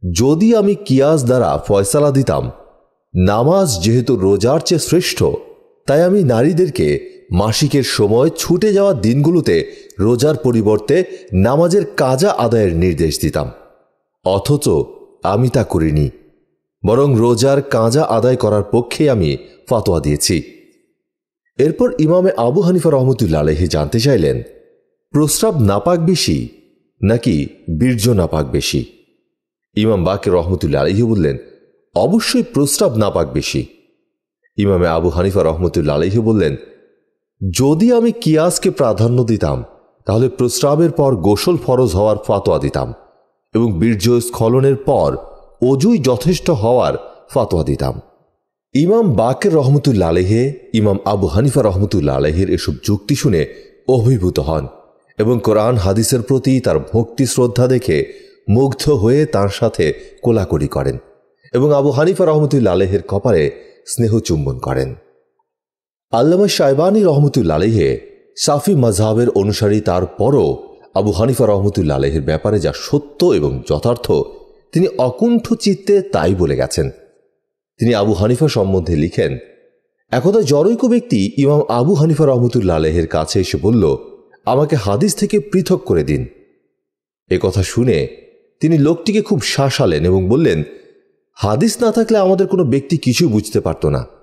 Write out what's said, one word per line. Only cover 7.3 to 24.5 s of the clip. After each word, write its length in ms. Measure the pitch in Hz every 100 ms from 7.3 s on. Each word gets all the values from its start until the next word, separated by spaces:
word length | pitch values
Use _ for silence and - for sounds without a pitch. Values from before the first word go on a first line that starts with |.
মাসিকের 520 | 90 104 110 147 143
সময় 480 | 123 - 104 113 151 160
ছুটে 360 | - 175 214
যাওয়া 200 | 196 202
দিনগুলোতে 800 | 160 139 185 147 175 107 85 76 - - -
রোজার 380 | 98 120 143 151
পরিবর্তে 680 | 127 117 104 107 - 151 185 - -
নামাজের 520 | 92 98 143 170 196 190 -
কাজা 340 | 135 131 190
আদায়ের 460 | - 117 113 104 82
নির্দেশ 440 | 90 78 80 73
দিতাম, 300 | 80 78 67 - - _ _ _ _ _
অথচ 440 | - 95 - 143 - 85 64 - - _
আমি 260 | - 107 127
তা 160 | 127
করিনি, 460 | 107 180 80 76 71 - - _ _ _ _ _ 90
বরং 320 | 117 143 120
রোজার 440 | 117 117 131 139
কাজা 400 | 143 123 113 127
আদায় 340 | 160 113 - 131
করার 260 | 107 104 101
পক্ষে 380 | 117 120 - 151
আমি 260 | 120 80 67 - - -
ফতোয়া 320 | 120 104 87
দিয়েছি।" 420 | 73 73 - 85 - - _ _ _ _ _ _ _ _ _ _
এরপর 360 | 143 160 247 165
ইমামে 320 | 156 180 185 -
আবু 240 | 117 147
হানিফা 300 | 180 185 160
রহমতুল্লাহ 500 | 139 131 127 101 78
আলাইহি 260 | 76 78 87
জানতে 340 | - 73 117
চাইলেন, 420 | 120 123 76 64 -